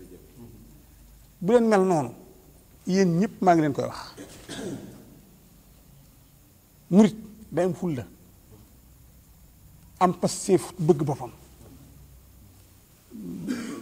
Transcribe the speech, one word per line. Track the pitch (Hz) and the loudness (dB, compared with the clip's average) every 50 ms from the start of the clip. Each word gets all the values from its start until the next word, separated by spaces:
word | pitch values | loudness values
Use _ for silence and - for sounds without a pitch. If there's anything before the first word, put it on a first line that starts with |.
| 92 - 90 85 - - - 123 117 98 - - - - - - - - - - - - - - - - - - | -20 -20 -20 -20 -20 -20 -20 -20 -20 -20 -20 -20 -20 -20 -20 -20 -20 -20 -20 -20 -20 -20 -20 -20 -20 -20 -14 -6
Bu | 170 185 240 | 0 4 4
leen | 240 226 | 4 6
mel | 220 214 190 | 6 4 4
noonu, | 185 190 175 151 127 - - - - - - - - - - - - - - - - | 4 4 2 2 0 -2 -6 -14 -20 -20 -20 -20 -20 -20 -20 -20 -20 -20 -20 -12 -4
yéen | 190 180 196 196 175 165 170 | -2 2 2 2 2 2 2
ñëpp | 214 - - - | 0 -2 -2 0
maa | 190 185 170 | 2 4 4
ngi | 165 | 4
leen | 156 147 127 | 4 0 -2
koy | - 127 | -4 -6
wax. | 120 - - - - - - - - - - - - - - - - - - - - - - - - - - - - - - - - - - - - - - - - - - - - - - - - _ - - - _ _ _ _ _ - - - | -8 -8 -12 -16 -16 -18 -20 -20 -20 -20 -20 -18 -16 -14 -12 -10 -10 -12 -12 -14 -18 -20 -20 -20 -20 -20 -20 -20 -20 -20 -20 -20 -20 -20 -20 -20 -20 -20 -20 -20 -20 -20 -20 -20 -20 -20 -20 -20 -20 _ -20 -20 -20 _ _ _ _ _ -16 -4 2
Murit | 170 202 220 - - - - - - - - - | 6 6 6 6 4 -4 -18 -20 -20 -20 -16 -8
day | - 165 180 | -4 -2 -2
am | 185 - | -2 -2
ful | - 190 175 147 | -4 -6 -6 -6
la, | 120 101 - - - - - - - - - - - - - - - - - - - - - - - - - - - - - - - - - - - - - - - | -6 -8 -12 -16 -20 -20 -20 -20 -20 -20 -20 -20 -20 -20 -20 -20 -20 -20 -20 -20 -20 -20 -20 -20 -20 -20 -20 -20 -20 -20 -20 -20 -20 -20 -20 -20 -20 -20 -12 -4 0
am | 180 180 175 | 0 0 0
passeef | - - - - - - 202 185 165 - - - | 0 -4 -4 -4 -4 0 2 2 2 2 -2 -8
bëgg | - 156 156 170 143 156 | -2 2 2 2 2 0
boppam. | 147 135 - - - - - - - - - - - - - - - - - - - - - - - - - - - - - - - - - _ _ _ _ _ - - 220 196 175 170 - - - 247 240 226 - - - | -4 -4 -6 -8 -14 -16 -18 -20 -20 -20 -20 -20 -20 -20 -20 -20 -20 -20 -20 -20 -20 -20 -20 -20 -20 -20 -20 -20 -20 -20 -20 -20 -20 -20 -20 _ _ _ _ _ -20 -16 -14 -12 -12 -12 -10 -8 -8 -8 -8 -8 -12 -12 -14